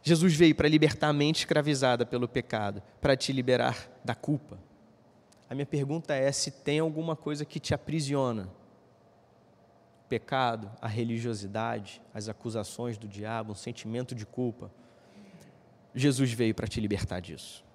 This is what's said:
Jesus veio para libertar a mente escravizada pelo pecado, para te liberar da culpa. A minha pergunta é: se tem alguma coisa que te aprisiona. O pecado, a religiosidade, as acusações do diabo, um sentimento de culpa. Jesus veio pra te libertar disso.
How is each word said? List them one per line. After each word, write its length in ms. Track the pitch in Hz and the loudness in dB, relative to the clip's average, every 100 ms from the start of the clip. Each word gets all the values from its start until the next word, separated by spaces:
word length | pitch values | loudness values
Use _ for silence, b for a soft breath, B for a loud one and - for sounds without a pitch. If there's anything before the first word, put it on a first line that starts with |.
Jesus 320 | - 165 180 | 4 6 6
veio 220 | 151 170 151 | 8 8 8
para 120 | 151 | 4
libertar 420 | 156 151 - 151 | 6 4 4 2
a 40 | |
mente 280 | 147 147 160 | 4 2 2
escravizada 600 | - 151 147 139 131 120 | 2 2 2 2 4 2
pelo 240 | 117 123 123 | 0 0 -2
pecado, 540 | 131 - 110 101 101 B B | -2 -2 -2 -2 -6 B B
para 160 | 147 131 | 2 2
te 160 | - | 2
liberar 560 | 135 127 123 123 113 - - | -2 2 2 2 -2 -10 -12
da 120 | 120 117 | -8 -6
culpa. 420 | - 147 - 95 - - - _ _ _ _ - - | -2 -4 -4 -20 -20 -20 -20 _ _ _ _ -20 -10
A 60 | |
minha 140 | 131 139 | -6 -4
pergunta 480 | 147 139 160 - 139 | -2 -2 -4 -2 2
é: 160 | 135 | 2
se 180 | 139 - | 0 -4
tem 300 | - - 151 | -4 0 2
alguma 360 | 160 156 165 156 | 2 -2 -4 -4
coisa 300 | - 147 147 | -4 -6 -6
que 140 | 156 | -8
te 160 | - 147 | -4 -4
aprisiona. 760 | - 160 139 139 131 110 95 - - - _ _ _ _ _ _ _ _ _ _ _ _ | -2 -2 0 2 2 0 -6 -14 -20 -20 _ _ _ _ _ _ _ _ _ _ _ _
O 60 | _ | _
pecado, 640 | 120 - 131 127 113 104 113 | -6 -2 0 0 -2 -8 -8
a 60 | 113 | -6
religiosidade, 1120 | 110 117 113 117 107 98 110 117 113 98 - - | -2 -2 -2 -4 -6 -6 -4 -4 -4 -8 -18 -14
as 160 | 110 107 | -12 -10
acusações 720 | 104 120 113 101 - 120 107 | -8 -6 -6 -8 -8 -8 -8
do 100 | 107 | -12
diabo, 440 | 101 104 113 110 | -10 -6 -6 -6
um 40 | 104 | -10
sentimento 600 | - 120 113 117 123 123 | -12 -10 -8 -6 -6 -10
de 100 | 107 | -10
culpa. 460 | - 127 110 98 - B B B B B B B B - - _ | -4 -4 -4 -16 -18 B B B B B B B B -20 -20 _
Jesus 380 | 127 143 127 131 | 0 2 4 0
veio 240 | 113 113 104 | 2 0 0
pra 120 | 104 | -4
te 120 | 120 | -4
libertar 400 | 107 98 - 90 | -2 -2 -4 -6
disso. 440 | 87 73 - - - | -10 -16 -16 -20 -20